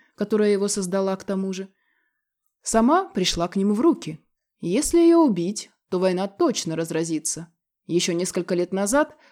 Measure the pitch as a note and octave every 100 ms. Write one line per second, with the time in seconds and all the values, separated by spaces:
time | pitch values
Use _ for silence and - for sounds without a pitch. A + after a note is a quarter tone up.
0 | _ - G#3 G#3+ G#3 G3+ G3+ G3+ F#3 F#3+
1 | F#3+ F#3+ - G3 F#3+ F#3 G3 _ _ _
2 | _ _ _ _ _ _ - - A3+ E4+
3 | F#4 - F3 - E3+ G3 G3 G#3 D#4+ D4
4 | - D#3 _ _ _ _ E3+ G3+ D#4 E4+
5 | E4+ E4+ D#4 F3 E3+ G#3 - _ _ F3+
6 | F#3 F3+ G3 - E4+ - E3+ D#3+ E3 D#3+
7 | E3 D#3+ - - D#3+ _ _ _ - E3+
8 | F3 E3+ F3+ - F3 F3+ F3 F#3+ G3+ C4+
9 | D4+ - _